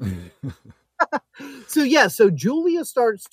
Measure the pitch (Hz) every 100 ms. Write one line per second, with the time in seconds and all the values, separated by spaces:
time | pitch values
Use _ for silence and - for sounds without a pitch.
0 | 104 90 87 _ 135 - - - _ -
1 | 339 285 - - 277 - - 311 269 294
2 | 196 - 202 147 175 311 339 339 - 254
3 | 233 202 -